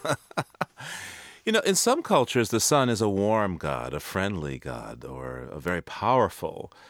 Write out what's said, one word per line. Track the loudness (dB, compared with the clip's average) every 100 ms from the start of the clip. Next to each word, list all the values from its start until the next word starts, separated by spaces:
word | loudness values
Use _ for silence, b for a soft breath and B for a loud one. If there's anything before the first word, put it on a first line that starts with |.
| -6 -6 -6 -8 -6 -6 -8 -10 B B B B B B 2
You |
know, | 2
in | 4 4
some | 4 2
cultures, | 4 4 4 2 2
the | 2
sun | 4 4 4
is | 2
a | 2
warm | 2 2 2 2 -2
god, | -2 -4 -4
a | -6
friendly | -4 -2 -2 -2 -6 -6
god, | -8 -10 -10 -12 -12
or | -10 -10 -10 -12
a | -8
very | -4 -4
powerful | -6 -4 2 4 2 0 -8 -8 -14 B